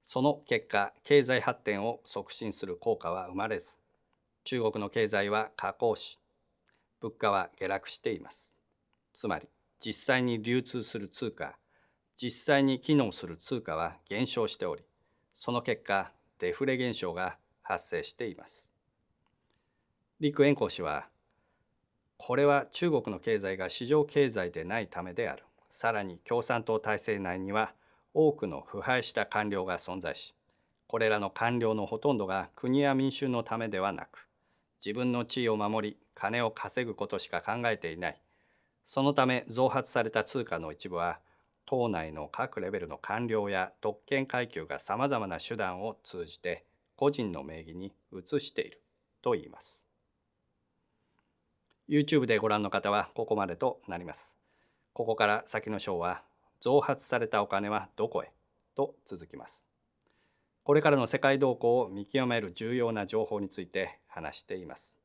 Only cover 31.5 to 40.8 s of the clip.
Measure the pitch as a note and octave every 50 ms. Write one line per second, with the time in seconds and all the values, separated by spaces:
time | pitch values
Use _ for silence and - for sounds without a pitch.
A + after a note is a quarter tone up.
31.5 | A#2+ A#2+ A#2 A2 A2 G#2+ G2+ F#2 A#2 G#2+ - C#3+ C#3 A2 G2+ F#2 F#2+ F#2+ F2+ -
32.5 | _ - - B2 B2+ C#3 C#3+ C#3+ C3+ C3 C3+ C3+ C3 - C#3 C3+ B2 A#2 A2+ -
33.5 | A2+ A2+ A#2 A2 G2+ F#2+ F#2 G2+ F#2 - - - - - - _ _ _ _ _
34.5 | _ _ _ _ _ _ - G2+ G#2 A#2+ B2 B2 A#2+ A#2+ A#2+ A#2 - C3 B2 A2+
35.5 | A2 G#2+ G#2 G#2 A2 A2 G#2 G#2+ - _ _ _ _ - - G2 A2 A#2+ A#2+ A2+
36.5 | A2 - - G#2 - - B2+ A#2 G2+ - G#2 G2 - F#2+ - - - E2+ - -
37.5 | G#2+ B2 A#2+ A#2+ A2 G#2 - G#2 G2 - F2+ E2 - _ _ _ _ _ _ _
38.5 | _ _ _ _ _ _ _ - - C3+ C3+ C#3+ C#3+ C#3 C3 B2+ B2+ B2 - -
39.5 | A2+ A#2+ B2+ B2+ A#2+ C3+ A#2+ - - B2 A2+ A2 G#2+ A2+ G#2+ - - C3+ A#2 -
40.5 | F2 E2 D#2+ D#2 D2+ -